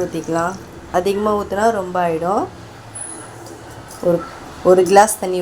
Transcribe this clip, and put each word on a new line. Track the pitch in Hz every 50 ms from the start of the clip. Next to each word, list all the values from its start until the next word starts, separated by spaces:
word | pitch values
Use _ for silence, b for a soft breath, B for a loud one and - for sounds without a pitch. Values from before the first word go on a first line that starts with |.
ஊத்திக்கலாம். | 180 170 175 165 151 - 165 165 170 180 196 196 - - - - - - -
அதிகமா | 180 180 202 196 202 208 214 208 208
ஊத்துனா | 196 190 190 196 214 233 220
ரொம்ப | 202 185 180 180 180 175
ஆயிடும். | 170 165 160 165 175 202 254 359 370 - - - - - - - - - - - - - - - - - - - - - - - - - - - - - - -
ஒரு, | 175 175 170 - - - - - - - - - 180
ஒரு | 185 185 185 170
கிளாஸ் | 196 202 214 220 - -
தண்ணி | 202 185 185 180